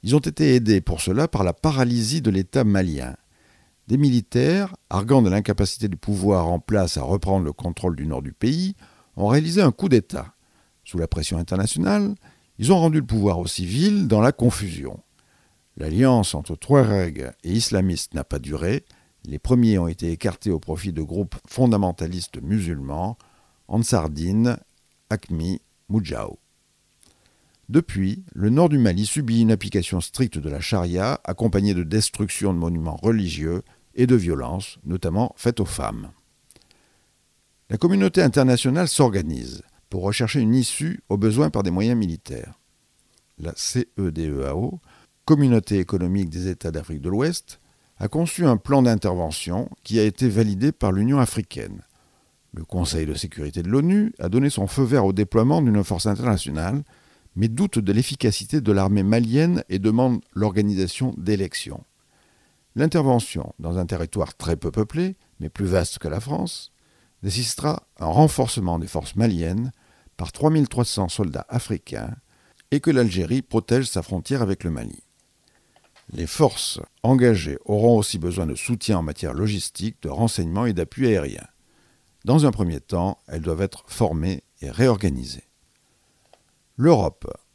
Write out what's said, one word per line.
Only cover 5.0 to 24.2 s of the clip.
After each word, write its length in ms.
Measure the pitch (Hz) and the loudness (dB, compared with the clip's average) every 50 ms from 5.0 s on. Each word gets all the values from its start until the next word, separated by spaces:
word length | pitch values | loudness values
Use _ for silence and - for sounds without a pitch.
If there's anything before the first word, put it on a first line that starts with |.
| 98 113 139 135 | 2 4 4 6
de 80 | 117 95 | 6 6
l'incapacité 600 | 92 104 101 - 101 - 101 95 - - 107 104 | 4 2 2 0 0 0 0 -2 -2 -4 -4 -4
du 100 | 92 - | -6 -6
pouvoir 500 | - - 104 98 92 101 101 92 85 82 | -4 -4 -4 0 2 2 4 4 2 2
en 100 | 87 85 | 0 -2
place 380 | - - 107 104 92 82 - | -2 0 0 0 0 0 -2
à 60 | - 65 | -4 -2
reprendre 420 | 65 92 98 - 98 98 95 90 | -2 -2 -2 0 0 0 0 0
le 80 | 76 73 | -2 -4
contrôle 440 | - - 85 82 - - 92 85 | -6 -8 -8 -6 -4 -4 -4 -2
du 100 | 69 69 | -2 -4
nord 160 | 80 69 64 69 | -4 -4 -4 -6
du 100 | 71 - | -8 -8
pays, 440 | _ - 113 143 170 180 190 196 _ - - _ _ _ _ _ | _ 0 0 0 0 -2 -4 -6 _ -14 -20 _ _ _ _ _
ont 100 | - 98 | -2 0
réalisé 340 | 104 117 147 156 165 165 196 | 2 4 2 2 2 2 4
un 120 | 196 147 117 | 4 4 4
coup 180 | - 196 196 | 2 0 4
d'État. 420 | 135 113 - _ - - 69 82 _ _ _ _ _ _ _ _ _ _ _ | 4 4 4 _ -8 -10 -10 -12 _ _ _ _ _ _ _ _ _ _ _
Sous 120 | - - | -10 -4
la 100 | 90 82 | -4 -2
pression 300 | 80 - - 76 - 90 | -2 -2 -4 -2 -4 -2
internationale, 760 | 82 85 - - 92 95 107 - - 87 190 202 208 202 202 208 - _ - _ _ _ _ _ - | -4 -4 -2 -2 -2 -2 -2 -2 -2 0 2 2 2 0 -2 -4 -8 _ -20 _ _ _ _ _ -4
ils 140 | 101 120 190 | 2 4 4
ont 60 | 185 | 6
rendu 220 | 165 165 156 156 | 6 4 2 2
le 60 | 139 | 0
pouvoir 320 | 117 110 113 98 104 90 85 | 0 0 2 2 2 2 2
aux 60 | 87 | -2
civils 600 | 87 - - 92 87 98 127 170 208 208 208 92 71 | -4 -4 -6 -4 -4 0 2 2 2 2 2 2 4
dans 140 | 107 104 107 | 4 6 6
la 100 | 127 147 | 4 4
confusion. 680 | - 117 120 113 - 104 95 82 78 69 64 52 - - _ _ _ _ _ _ _ _ _ _ _ _ _ _ - | 4 2 2 2 0 -6 -8 -8 -8 -10 -10 -12 -14 -18 _ _ _ _ _ _ _ _ _ _ _ _ _ _ -8
L'alliance 540 | 76 78 78 95 127 135 127 117 101 - - | -6 -2 2 4 4 6 6 4 2 2 -2
entre 220 | 76 85 - 85 | -6 -6 -6 -10
Touaregs 720 | - - - 139 143 127 107 104 98 92 85 76 65 65 62 55 _ _ | -10 0 4 4 6 6 6 4 2 0 0 -2 -6 -10 -10 -12 _ _
et 80 | 85 90 | -2 0
islamistes 600 | 113 113 - - 98 95 95 87 73 - - - | 0 0 2 2 2 2 2 0 -2 -6 -6 -6
n'a 120 | 73 65 | -8 -6
pas 160 | _ - 71 | _ -6 -8
duré. 440 | 62 69 76 71 73 90 110 151 - _ - _ _ _ _ _ _ | -6 -6 -8 -4 -2 -2 -2 -2 -4 _ -20 _ _ _ _ _ _
Les 140 | - 71 73 | -10 -10 -8
premiers 400 | _ - 131 123 120 113 107 95 | _ 2 4 4 6 6 4 4
ont 80 | 87 | 2
été 240 | 82 85 - - 82 | 0 -2 -4 -4 -4
écartés 400 | 82 82 - 107 85 - - 107 | -4 -2 -4 -6 -6 -4 -2 -2
au 80 | 90 78 | -2 -2
profit 340 | - - 80 82 - 98 85 | -2 -6 -8 -6 -6 -6 -6
de 100 | 78 78 | -6 -6
groupes 340 | 73 80 92 101 - - - _ | -4 -4 -4 -4 -4 -8 -16 _
fondamentalistes 960 | - - - 131 123 113 101 98 90 87 - 82 82 90 90 82 - - - - | -12 -2 2 4 4 4 4 2 0 -2 -4 -6 -6 -6 -8 -10 -10 -12 -12 -6
musulmans, 720 | 73 101 110 95 85 85 71 67 67 71 78 90 101 117 _ - _ _ _ _ _ _ _ _ _ | -4 -2 -2 -2 -2 -4 -6 -6 -8 -6 -6 -6 -6 -8 _ -16 _ _ _ _ _ _ _ _ _
Ansar 420 | - 110 117 - - 104 80 78 | -2 0 0 2 2 0 0 0
Dine, 460 | 76 71 | -4 -4